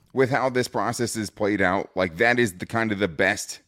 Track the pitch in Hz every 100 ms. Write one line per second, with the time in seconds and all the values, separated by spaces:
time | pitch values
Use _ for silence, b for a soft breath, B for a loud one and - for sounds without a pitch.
0 | _ 123 127 131 131 123 120 120 104 123
1 | 117 110 101 - 104 104 92 95 - 92
2 | 92 82 117 123 117 90 98 113 113 98
3 | 98 76 95 101 - -